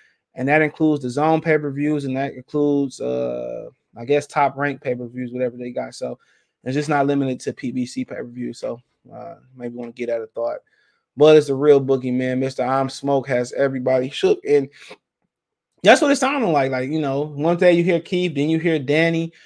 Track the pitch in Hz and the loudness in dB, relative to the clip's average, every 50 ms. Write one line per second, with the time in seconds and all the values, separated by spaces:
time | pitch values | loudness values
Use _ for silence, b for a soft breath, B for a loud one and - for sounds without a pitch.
0 | b b b b b _ _ - 127 139 147 156 156 147 - - 160 156 151 143 | b b b b b _ _ -4 0 2 4 4 4 2 0 0 0 2 2 0
1 | 135 123 120 143 151 160 160 156 156 165 156 151 151 143 135 139 147 151 151 147 | -2 -4 -2 0 2 2 2 2 2 2 0 2 0 -4 -4 -2 -2 -2 -2 -2
2 | 139 135 131 131 139 139 - 127 - _ - 147 147 147 143 143 143 131 - - | -2 -4 -4 -4 -4 -6 -8 -12 -14 _ -2 0 2 2 2 0 0 -2 -6 -6
3 | 117 127 127 - - 123 123 120 120 120 117 113 110 110 - _ _ _ _ 113 | -6 -4 -4 -4 -4 -4 -4 -6 -8 -8 -10 -10 -12 -14 -18 _ _ _ _ -14
4 | 120 127 143 143 - - - 156 143 135 131 135 143 143 135 135 - 139 123 123 | -4 -2 0 0 -2 -2 0 0 0 0 0 -2 -4 -4 -4 -6 -6 -6 -6 -4
5 | 123 117 123 123 127 120 120 123 127 120 120 123 123 123 123 127 123 123 - - | -6 -10 -10 -10 -10 -8 -4 -4 -4 -4 -4 -8 -12 -10 -8 -8 -10 -10 -10 -10
6 | 127 123 120 - _ _ _ _ _ _ _ _ _ 123 131 147 147 151 147 143 | -10 -10 -10 -12 _ _ _ _ _ _ _ _ _ -4 -4 -4 -2 0 0 2
7 | 139 139 143 139 139 135 127 123 - 139 127 - - 123 120 127 123 120 - 131 | 2 2 2 0 0 -2 -4 -4 -6 -8 -8 -6 -8 -6 -4 -4 -6 -6 -6 -8
8 | 123 - 131 - 127 120 120 123 120 120 117 - - 117 117 120 _ _ _ _ | -8 -8 -10 -12 -12 -12 -10 -10 -10 -10 -8 -8 -8 -8 -10 -10 _ _ _ _
9 | _ 123 113 113 113 110 113 113 123 127 131 127 123 120 120 120 120 120 117 123 | _ -20 -18 -16 -16 -16 -18 -20 _ _ _ -12 -12 -10 -10 -10 -12 -12 -10 -8
10 | 120 117 117 117 110 - _ 120 117 117 - - - _ _ _ _ _ _ _ | -6 -4 -4 -4 -6 -8 _ -6 -6 -6 -6 -8 -12 _ _ _ _ _ _ _
11 | _ _ _ 127 147 156 156 156 139 139 135 131 147 151 143 139 135 131 135 127 | _ _ _ 4 6 8 8 8 6 4 -2 2 6 6 6 6 6 2 0 0
12 | 127 127 123 127 127 127 127 127 131 131 - - 123 123 131 135 135 127 - - | 0 -2 -2 -2 0 0 -2 -2 -2 -4 -4 -4 -2 0 0 0 0 -2 -6 -6
13 | 135 139 139 135 - 139 131 123 123 123 - - 143 135 135 131 123 127 131 131 | -2 0 0 0 0 0 0 0 0 -2 -2 0 0 0 0 -2 0 0 2 2
14 | 127 135 - - - 185 - - - - 147 143 135 139 B B B B B B | 0 -2 -4 0 2 2 2 2 2 2 2 2 2 0 B B B B B B
15 | _ _ _ _ _ _ _ _ _ _ _ _ _ _ _ _ - 190 254 - | _ _ _ _ _ _ _ _ _ _ _ _ _ _ _ _ 6 6 6 6
16 | 320 285 277 - 262 262 - 277 240 185 156 143 135 135 131 127 131 135 156 160 | 6 2 2 2 0 0 0 0 0 2 2 2 2 0 -2 -2 -4 -2 -2 -2
17 | 151 139 135 143 151 156 147 139 147 165 175 170 185 180 175 175 170 185 175 170 | -2 -2 -2 -2 -4 -4 -6 -2 0 0 2 4 4 6 6 6 4 2 0 0
18 | 170 - 185 180 180 175 143 139 143 156 160 160 160 175 160 151 135 135 143 156 | -2 -2 -2 -2 -2 -2 -2 -2 0 0 0 0 0 0 0 0 0 0 2 2
19 | 165 170 165 165 165 165 b b b | 2 2 0 -2 -4 -4 b b b